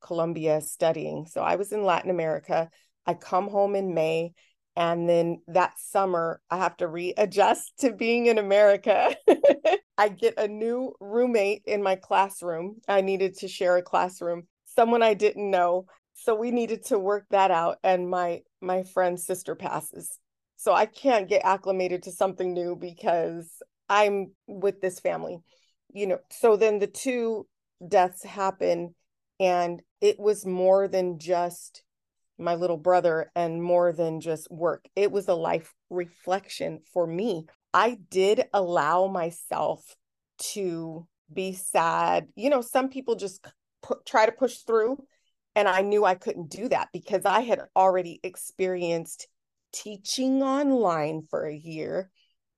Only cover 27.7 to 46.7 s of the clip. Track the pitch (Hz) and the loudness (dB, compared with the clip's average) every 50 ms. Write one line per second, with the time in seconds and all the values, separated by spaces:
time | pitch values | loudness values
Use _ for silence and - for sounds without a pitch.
27.7 | _ - 180 165 202 190 180 180 185 - - 196 185 202 190 190 190 - 180 180 | _ -20 -6 0 2 4 4 2 0 -6 -18 -14 -8 -4 -4 -4 -2 -2 0 0
28.7 | 170 170 175 170 170 _ _ _ _ _ _ _ _ - 190 180 180 175 175 175 | 0 0 -2 -8 -12 _ _ _ _ _ _ _ _ 0 0 2 2 2 0 -2
29.7 | 175 170 - _ _ - 202 208 202 - 202 208 208 202 - 190 180 180 185 185 | -4 -8 -12 _ _ 0 2 2 2 2 0 0 0 0 -2 -6 -2 2 4 4
30.7 | 190 196 196 190 196 190 185 180 175 156 160 170 180 175 175 175 170 - - - | 6 4 4 2 0 0 0 -2 -4 -6 -4 -2 -2 0 0 -2 -6 -10 -18 -20
31.7 | - - _ _ _ _ _ _ _ _ _ _ _ - 165 170 170 170 175 180 | -20 -20 _ _ _ _ _ _ _ _ _ _ _ -8 -4 -2 -2 0 0 -2
32.7 | 170 151 151 180 180 180 170 170 160 160 160 - - 175 170 165 165 170 170 175 | -2 0 2 4 4 4 4 2 2 0 -2 -4 -4 -4 -4 -2 -2 -4 0 2
33.7 | 175 175 175 175 165 160 170 160 160 160 156 165 160 151 - - 175 156 170 165 | 4 4 4 4 2 0 -2 -2 -2 -6 -6 -6 -6 -6 -8 -12 -10 -4 -2 -2
34.7 | 143 - _ - - 190 202 202 185 202 190 202 180 165 165 170 170 165 165 - | -2 -4 _ -8 -2 0 0 0 0 -2 0 0 0 0 0 -2 -2 -2 -4 -8
35.7 | _ _ _ - 180 180 175 170 _ _ - 180 185 196 196 - - - - 165 | _ _ _ -10 -6 -6 -6 -8 _ _ -4 -2 -2 -2 -4 -6 -12 -8 -8 -8
36.7 | 160 - _ _ - 180 170 165 165 175 214 240 180 160 160 _ _ _ _ _ | -8 -10 _ _ -2 -2 -2 -2 -2 -4 -2 -2 -4 -4 -6 _ _ _ _ _
37.7 | - 175 202 233 247 208 175 - - 190 190 196 214 233 - - - 202 190 170 | 2 2 2 2 0 -2 -10 -6 0 2 2 4 4 2 0 0 0 -2 0 0
38.7 | 175 165 143 151 170 180 190 196 190 180 165 170 165 - - - - 165 156 160 | 0 0 2 2 2 2 2 0 0 -4 -4 -6 -8 -10 -12 -8 -4 -4 -2 -2
39.7 | 165 - - - - _ _ _ _ _ _ _ _ - - - - 214 196 180 | -4 -6 -10 -20 -20 _ _ _ _ _ _ _ _ -12 -10 -10 -8 -6 -6 -6
40.7 | 165 165 160 165 160 165 170 _ _ _ _ _ 151 190 190 190 190 185 - - | -6 -6 -8 -10 -12 -14 -16 _ _ _ _ _ -8 -8 -6 -6 -8 -10 -6 -2
41.7 | - 185 165 165 165 165 170 170 175 170 160 - - 202 208 277 294 254 233 - | 0 2 2 2 2 0 0 0 0 0 -2 -4 -8 -4 0 0 0 0 0 0
42.7 | - 262 262 269 262 269 262 - 226 190 202 190 190 - - - - _ _ _ | 0 0 0 -2 -6 -8 -4 -4 -4 -4 -4 -10 -10 -12 -20 -20 -20 _ _ _
43.7 | _ _ - - - - - - - 233 220 240 233 - 269 233 - - - - | _ _ -8 -8 -8 -8 -6 0 2 4 4 4 2 2 -2 -4 -4 -4 -6 0
44.7 | 226 220 214 233 269 277 - _ _ _ _ _ _ _ _ _ - 214 202 196 | 0 2 2 0 -2 -4 -10 _ _ _ _ _ _ _ _ _ 0 2 2 2
45.7 | 180 185 196 202 208 208 208 185 185 190 - 160 - 175 175 143 - - 220 247 | 4 2 2 2 2 4 4 4 2 0 -2 -8 -8 -8 -8 -12 -12 -8 -4 -2